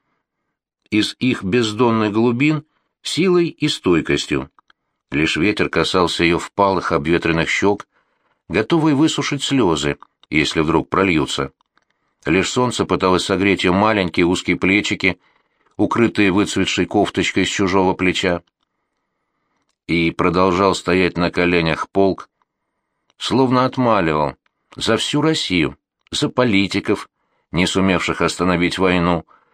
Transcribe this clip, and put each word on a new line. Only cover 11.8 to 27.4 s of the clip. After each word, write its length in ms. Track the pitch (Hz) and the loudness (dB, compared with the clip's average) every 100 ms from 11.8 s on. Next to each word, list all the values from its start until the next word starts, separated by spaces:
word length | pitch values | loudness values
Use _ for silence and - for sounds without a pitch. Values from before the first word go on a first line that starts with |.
| _ _ _ _ | _ _ _ _
Лишь 260 | - 95 85 | -2 0 0
солнце 360 | 123 123 - 85 | -2 -2 -2 -2
пыталось 400 | 87 92 90 - | 0 2 0 0
согреть 360 | 95 101 90 | 0 2 2
ее 120 | 95 | 2
маленькие 500 | 92 107 107 90 - | 2 2 2 0 0
узкие 320 | 87 92 - 85 | 0 0 -2 -2
плечики, 640 | 90 101 104 98 95 87 _ _ _ _ _ - | 2 0 0 -2 -2 -4 _ _ _ _ _ -4
укрытые 540 | 104 - 113 - 101 | -2 2 0 2 0
выцветшей 560 | 92 95 98 95 - 90 | 2 0 -2 -2 -2 0
кофточкой 580 | 104 92 - 87 - | 0 0 -2 -2 -2
с 60 | 92 | -2
чужого 420 | - 98 95 92 | -2 0 2 0
плеча. 500 | 90 92 87 95 87 _ _ _ _ _ _ _ _ _ _ _ _ _ _ - | 0 -2 0 -2 -4 _ _ _ _ _ _ _ _ _ _ _ _ _ _ -4
И 260 | 85 82 | -2 0
продолжал 600 | - 90 85 92 90 98 | 0 0 2 2 2 2
стоять 440 | 90 - 90 87 85 | 0 0 2 2 0
на 120 | 85 | -4
коленях 600 | 90 87 87 80 76 - | 0 0 2 0 -2 -4
полк, 400 | 98 98 87 - _ _ _ _ _ _ _ _ - | 0 0 0 -10 _ _ _ _ _ _ _ _ -10
словно 480 | - 117 131 123 127 | -2 0 2 2 0
отмаливал 680 | 131 123 104 82 76 73 - _ _ _ - | 0 2 2 2 0 -2 -6 _ _ _ -8
за 200 | - 113 | -2 0
всю 240 | - 147 | 0 0
Россию, 560 | 156 156 - 90 69 67 _ _ - | 0 0 0 0 0 -4 _ _ -10
за 200 | - 147 | -4 -2
политиков, 800 | - 123 98 95 101 107 101 - _ _ _ | 0 2 2 0 -2 -2 -4 -4 _ _ _